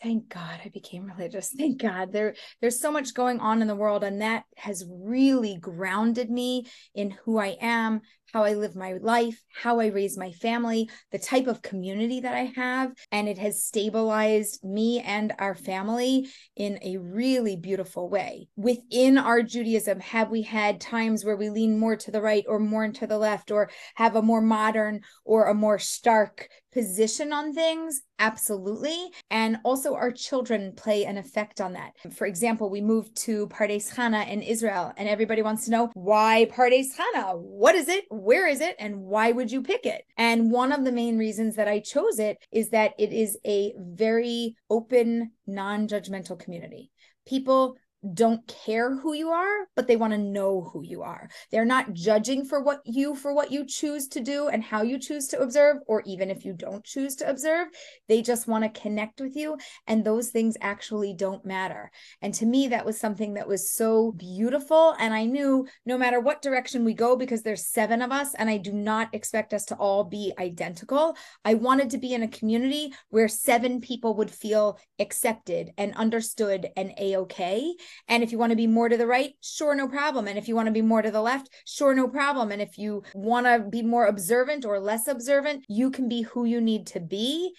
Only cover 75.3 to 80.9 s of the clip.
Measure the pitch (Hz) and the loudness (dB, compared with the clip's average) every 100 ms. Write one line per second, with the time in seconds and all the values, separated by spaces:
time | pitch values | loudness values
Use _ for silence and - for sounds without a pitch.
75.3 | 220 - 170 160 - 202 - 220 226 226 | -2 -4 -6 -6 -6 -6 -2 0 0 -2
76.3 | - 208 190 - - 196 - 196 190 185 | -2 -2 -2 -4 -6 -6 -4 -2 -2 -2
77.3 | - 180 208 311 349 - - - 233 233 | -4 -2 -2 -2 -6 -12 -12 -2 0 2
78.3 | 226 233 226 226 226 233 233 233 247 285 | 0 2 2 4 4 4 2 4 2 0
79.3 | - - - 302 277 269 277 294 262 202 | -6 -12 -2 0 0 -2 -2 -2 -2 -4
80.3 | 202 220 226 220 220 220 | -4 -2 0 2 2 4